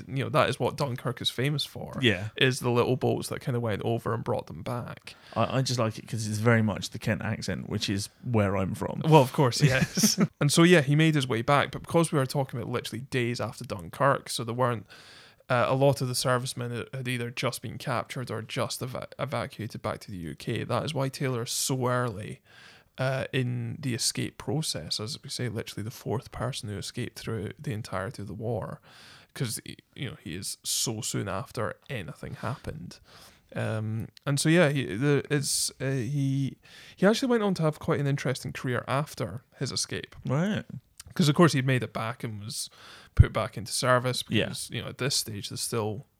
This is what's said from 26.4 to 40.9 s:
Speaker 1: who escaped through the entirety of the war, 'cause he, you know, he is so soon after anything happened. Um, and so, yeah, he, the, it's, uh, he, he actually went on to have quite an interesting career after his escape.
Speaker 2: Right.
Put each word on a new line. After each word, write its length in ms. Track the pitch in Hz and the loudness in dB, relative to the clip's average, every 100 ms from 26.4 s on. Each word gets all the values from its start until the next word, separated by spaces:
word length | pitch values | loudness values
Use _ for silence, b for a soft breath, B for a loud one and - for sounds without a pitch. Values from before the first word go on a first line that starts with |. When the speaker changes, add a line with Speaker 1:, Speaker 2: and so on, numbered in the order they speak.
| 120 - 104 | -6 -6 -6
Speaker 1:
who 100 | 101 | -8
escaped 400 | - - 117 - | -8 -6 -8 -8
through 360 | - 113 101 - | -6 -6 -6 -8
the 140 | 147 | -8
entirety 500 | 107 - 92 98 - | -6 -6 -6 -6 -8
of 60 | 101 | -10
the 60 | |
war, 480 | 98 117 113 - - B B B B B | -8 -4 -4 -6 -10 B B B B B
'cause 240 | - 123 - | -6 -4 -6
he, 140 | - - - - | -10 -16 -16 -10
you 140 | 135 | -10
know, 80 | - | -10
he 140 | - 85 | -10 -8
is 220 | - - | -8 -8
so 360 | - - - 110 | -4 -2 0 -2
soon 300 | - 127 104 | -4 -4 -2
after 460 | 95 - - 104 - - | -4 -6 -4 -6 -6 -10
anything 440 | 123 85 - - | -10 -10 -10 -12
happened. 680 | - 113 131 - - - - - b b b b - | -8 -6 -6 -8 -10 -12 -16 -20 b b b b -6
Um, 540 | 113 110 110 110 - - - | -4 -2 -4 -4 -6 -8 -2
and 120 | 143 | 2
so, 120 | 156 | 6
yeah, 180 | 170 151 | 6 6
he, 160 | 143 110 98 | 4 -2 0
the, 260 | 147 143 - | 2 2 2
it's, 400 | 147 139 - - - | -2 0 -2 -2 -4
uh, 60 | 131 | -4
he, 640 | 135 113 143 135 135 135 - B B B B | -2 -2 0 0 0 -2 -6 B B B B
he 80 | 190 | 4
actually 220 | 220 262 | 4 4
went 120 | 233 | 2
on 100 | 208 | 2
to 100 | 175 | 2
have 160 | 156 - | 0 0
quite 220 | - 143 | 0 0
an 40 | 143 | 2
interesting 440 | 143 131 - 143 | 0 -2 -4 -6
career 320 | - 135 120 - | -6 -4 -2 0
after 580 | 131 151 - 110 104 - - | -2 -2 -6 -8 -8 -12 -8
his 140 | 131 | -6
escape. 420 | - - 101 - - 131 | -4 -4 -6 -8 -10 -2
Speaker 2:
Right. 400 | 135 196 202 - - - | 0 2 -2 -6 -14 -16